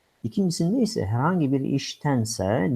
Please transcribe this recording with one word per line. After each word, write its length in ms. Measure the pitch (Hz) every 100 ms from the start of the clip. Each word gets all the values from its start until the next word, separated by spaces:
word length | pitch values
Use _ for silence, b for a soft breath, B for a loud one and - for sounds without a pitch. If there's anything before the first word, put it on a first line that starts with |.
| _ _
İkincisinde 600 | 117 - 185 165 170 254
ise 240 | 220 - 98
herhangi 460 | 117 156 185 135
bir 80 | 139
iştense 1080 | 135 139 - - 147 131 110 - 95 123 180